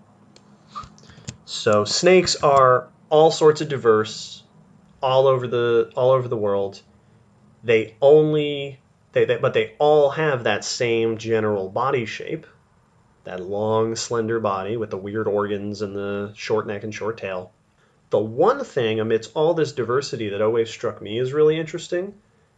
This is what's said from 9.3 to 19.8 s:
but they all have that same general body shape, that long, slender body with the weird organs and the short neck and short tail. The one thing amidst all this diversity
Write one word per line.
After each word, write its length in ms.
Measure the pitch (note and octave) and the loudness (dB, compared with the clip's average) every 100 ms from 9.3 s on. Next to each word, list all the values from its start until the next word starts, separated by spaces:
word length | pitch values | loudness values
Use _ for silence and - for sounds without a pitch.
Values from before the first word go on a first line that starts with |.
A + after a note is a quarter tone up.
| A#2 | 0
but 180 | B2+ | 0
they 200 | A2+ A2 - | 0 -2 0
all 320 | D3 D3+ C#3+ | 4 6 4
have 340 | D3+ D#3 C3 | 2 -2 0
that 200 | A2+ G2+ | 0 -2
same 540 | - - A#2+ A2+ A2+ A2 | -4 -4 0 0 0 -2
general 500 | A2 A2+ G#2+ G#2 F#2+ | -2 0 0 -2 -4
body 360 | A2+ C3 C#3 G#2+ | -4 -2 -2 -4
shape, 400 | - - D#3+ - _ _ _ _ _ _ _ | -10 -10 -10 -12 _ _ _ _ _ _ _
that 160 | F#2 F#2 | -14 -12
long, 540 | F2+ G2+ G#2+ A2 A2+ A2+ | -8 -4 -2 0 -2 -4
slender 440 | - A#2 A2 A#2 | -6 -4 -2 -2
body 360 | G#2+ F#2+ G2 A#2 | -2 -4 -4 -6
with 140 | G#2+ | -6
the 60 | G2 | -8
weird 320 | G2+ G#2+ G#2+ | -8 -6 -2
organs 540 | G2+ G2+ G2+ G#2 G2+ | -2 -2 -4 -8 -8
and 120 | G2+ | -8
the 380 | G2 G2+ G2+ G2+ G#2+ | -8 -8 -6 -8 -10
short 300 | - G#2+ G2+ | -4 -4 -4
neck 160 | G2+ | -8
and 100 | G#2+ | -10
short 240 | G#2 G#2 A2+ | -10 -8 -8
tail. 340 | G2 F#2 F#2 _ _ _ _ _ _ | -8 -10 -12 _ _ _ _ _ _
The 80 | A2 | -2
one 460 | A2 A#2+ F#3+ C#4 | -2 0 2 2
thing 360 | B3+ C#3+ A2+ A2 | -2 -4 -2 -2
amidst 320 | A2 A2+ - | 0 -2 -2
all 200 | D#3+ D#3 | -2 0
this 180 | E3 C3+ | 0 -2
diversity 580 | B2+ | -2